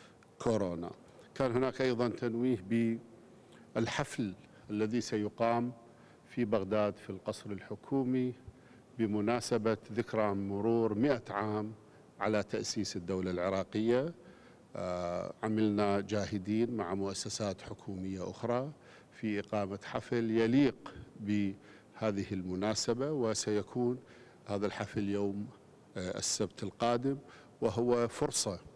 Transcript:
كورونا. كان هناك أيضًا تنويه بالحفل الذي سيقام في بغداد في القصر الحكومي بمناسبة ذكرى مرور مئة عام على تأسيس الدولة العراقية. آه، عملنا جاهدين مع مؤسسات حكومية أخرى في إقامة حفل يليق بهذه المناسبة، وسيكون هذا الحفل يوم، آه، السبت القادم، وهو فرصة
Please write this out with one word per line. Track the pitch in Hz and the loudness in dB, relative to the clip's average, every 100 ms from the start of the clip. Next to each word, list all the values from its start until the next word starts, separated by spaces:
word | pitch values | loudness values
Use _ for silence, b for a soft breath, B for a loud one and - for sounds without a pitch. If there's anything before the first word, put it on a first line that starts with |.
| B B - - | B B -20 -4
كورونا. | 123 110 95 85 87 - B B B | 0 2 0 -2 -6 -10 B B B
كان | - 131 | -2 2
هناك | 120 131 - | 2 2 2
أيضًا | 131 117 120 | 2 4 2
تنويه | - 120 113 127 117 92 117 113 113 - - B B B B B 117 | 0 -2 2 2 2 2 2 4 0 -6 -20 B B B B B -2
بالحفل | 117 - 147 - 107 90 B B - | 0 0 -2 -2 -4 -6 B B -6
الذي | 104 107 120 | -2 0 0
سيقام | - 107 104 - 117 120 123 123 B B B B - | 0 0 0 0 2 2 0 -6 B B B B -8
في | - | -2
بغداد | 113 107 95 107 104 95 | 2 2 2 2 2 0
في | - | -8
القصر | 95 - 104 - | -8 -6 -8 -8
الحكومي | 98 - 104 - 139 127 127 127 120 - B B B - - | -10 -8 -12 -2 0 2 2 0 -4 -14 B B B -10 0
بمناسبة | 110 104 104 120 - 117 110 107 - | 2 2 2 0 0 2 2 0 -2
ذكرى | 110 - 113 107 | -4 0 2 2
مرور | 98 98 98 110 117 113 | 0 -2 0 2 4 4
مئة | 107 143 123 - | 4 4 2 0
عام | 98 107 107 107 110 B B B - | -2 0 0 -4 -8 B B B -2
على | 104 107 | 0 2
تأسيس | 98 107 107 - 98 95 | 0 -4 -2 -2 -4 -4
الدولة | 87 92 92 | -4 -2 -2
العراقية. | 87 90 95 92 104 110 123 156 170 B B B B - - | 0 0 0 0 0 4 4 2 -6 B B B B -14 -6
آه، | 92 90 87 90 90 - | -4 -2 -2 -4 -6 -6
عملنا | 110 110 107 101 101 101 | -2 2 4 4 4 2
جاهدين | 98 104 98 104 95 107 117 117 | 0 -2 0 -2 0 0 0 0
مع | 87 | -2
مؤسسات | 98 98 95 107 - 104 92 | -2 -2 -4 -6 -4 -4 -4
حكومية | - - - 95 95 95 92 | -8 -12 -8 -6 -4 -4 -6
أخرى | 95 113 120 143 151 B B B | -4 -2 0 -2 -8 B B B
في | - 110 104 | -6 -2 -2
إقامة | - 107 98 98 | -2 -2 -2 -4
حفل | - 123 - 120 113 | -6 -6 -2 0 2
يليق | 110 113 131 139 - - - - - | 4 6 6 6 2 -10 -16 -16 -6
بهذه | 104 104 98 95 - - - - 110 98 92 | 0 2 0 -4 -14 -20 -20 -4 -2 0 -2
المناسبة، | 98 90 92 104 107 - 117 139 | -4 -4 -2 0 0 0 0 0
وسيكون | 151 113 107 - 104 98 123 123 127 B B B B - | 0 0 0 0 0 0 0 0 0 B B B B -4
هذا | 101 101 | -2 0
الحفل | - 104 - 101 | -2 -4 -2 0
يوم، | 101 101 101 110 - - - - - | 0 0 -2 -8 -12 -20 -20 -14 -8
آه، | 90 - | -6 -4
السبت | - - 104 - | -2 -2 -2 -4
القادم، | 101 - 117 123 135 139 B B B - | -8 0 2 2 0 -4 B B B -4
وهو | 117 95 120 120 117 | -2 2 2 4 2
فرصة | - 147 - 107 87 - | 0 -2 0 -2 -4 -10